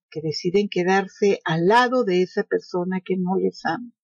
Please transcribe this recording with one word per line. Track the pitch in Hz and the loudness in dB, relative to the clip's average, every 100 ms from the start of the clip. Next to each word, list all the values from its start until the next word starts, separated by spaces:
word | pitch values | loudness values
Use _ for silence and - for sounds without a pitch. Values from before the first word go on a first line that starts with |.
| _ | _
que | 156 | -8
deciden | 156 - 175 196 208 | -6 -4 0 0 0
quedarse | 180 180 190 190 - 202 190 | 0 2 0 0 0 2 2
al | - 165 175 | 0 0 4
lado | 233 247 254 208 | 4 4 2 2
de | 180 | 2
esa | 180 208 | 0 -2
persona | 202 226 - 180 180 185 | -2 -4 -4 -6 -4 -4
que | - 185 | -4 -4
no | 180 185 | -2 0
les | 185 - - | -2 -4 -6
ama. | 165 240 _ | -6 -10 _